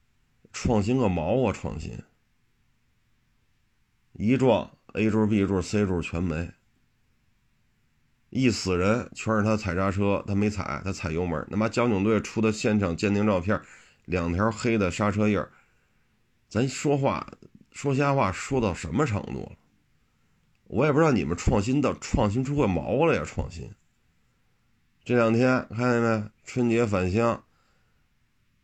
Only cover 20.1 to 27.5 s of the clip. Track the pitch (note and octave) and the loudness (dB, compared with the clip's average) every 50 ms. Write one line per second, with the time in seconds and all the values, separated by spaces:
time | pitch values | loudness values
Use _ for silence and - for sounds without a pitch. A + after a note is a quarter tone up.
20.1 | _ _ _ _ _ _ _ _ _ _ _ - - G2+ C3+ D#3 C3+ C#3+ E3 D#3+ | _ _ _ _ _ _ _ _ _ _ _ -6 -2 0 2 2 4 4 4 4
21.1 | C3+ G2+ D2 C#2+ F2 - - - B2+ G#2+ G2 A#2 C3 D3 C3 A#2 F2 - - - | 4 2 2 0 -4 -2 0 2 2 2 2 2 2 2 2 0 -2 -4 -4 -2
22.1 | - C#3+ A#2 G#2 G2 B2+ C3+ C3 C#3+ C#3+ C3+ G#2 F2+ D#2+ D2 - G2+ B2+ D#3+ E3 | 0 2 2 2 0 -2 -2 -2 0 0 0 0 0 -2 -2 -2 0 2 2 2
23.1 | C3+ F2+ D#2 - - - D#2 - - E2+ B1+ A1 - - _ _ _ _ _ _ | 2 0 -2 -4 -6 -6 -6 -6 -8 -12 -14 -16 -16 -20 _ _ _ _ _ _
24.1 | _ _ _ _ _ _ _ _ _ _ _ _ _ _ _ _ _ _ _ - | _ _ _ _ _ _ _ _ _ _ _ _ _ _ _ _ _ _ _ 0
25.1 | B2 A#2+ A#2 A2+ A2+ A#2 B2+ B2+ B2+ C3 - - - A2 B2 B2 A#2+ A#2 A#2 A2+ | 2 2 4 4 4 4 4 4 2 0 -2 -4 -6 -2 0 0 2 2 2 2
26.1 | A2+ A2 G#2+ G#2+ - _ _ - - B2+ B2 A#2+ A2+ A#2 A#2+ G#2+ G2+ F#2+ F#2 F2+ | 0 0 -2 -6 -12 _ _ -8 -4 -2 0 2 2 2 2 2 0 0 0 0
27.1 | F2+ A2 A#2 A#2 G#2 - - _ | 2 2 2 0 0 -2 -6 _